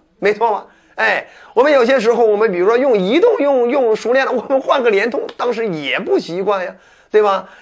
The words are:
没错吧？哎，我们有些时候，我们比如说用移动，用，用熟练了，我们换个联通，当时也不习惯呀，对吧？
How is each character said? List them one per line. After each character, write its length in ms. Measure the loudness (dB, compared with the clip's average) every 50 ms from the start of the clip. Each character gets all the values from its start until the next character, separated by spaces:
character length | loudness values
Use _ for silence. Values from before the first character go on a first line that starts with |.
| _ _ _
没 160 | -4 -2 -2 -2
错 180 | 0 -2 -2
吧？ 140 | -2 -4 -8 -14 _ _ _ _ -8
哎， 280 | -4 -2 -2 -2 -4 -6 -10 -18 -20 -16 -4 0
我 80 | 2
们 100 | 2 4
有 140 | 4 4 4
些 140 | 2 2 2
时 120 | 2 0
候， 140 | 2 2 2
我 100 | 2 2
们 160 | 2 0 0
比 60 | 0
如 80 | 0 0
说 100 | 2 2
用 220 | 2 2 2 2
移 220 | 2 0 0 2 2
动， 120 | 2 2 2
用， 320 | 2 0 0 2 0 0 0
用 260 | 0 0 0 0 -2
熟 160 | -2 -2 -2
练 140 | 0 0 0
了， 60 | -2
我 100 | -2 -4 -4 -2
们 100 | -2 -2
换 220 | 0 0 0 0
个 80 | 2 2
联 180 | 2 0 0
通， 140 | -2 -4 -6 -8 -8 -8
当 160 | -6 -4 -4 -4
时 140 | -4 -4
也 320 | -4 -4 -6 -4 -4 -4 -4
不 180 | -2 0 -2
习 240 | -2 -2 -4 -6 -6
惯 240 | -2 -2 -2 -2 -4
呀， 100 | -8 -10 -14 _ _ _ _ _ _
对 100 | 2 2
吧？ 260 | 2 2 0 -2 -4 -10 -20 -10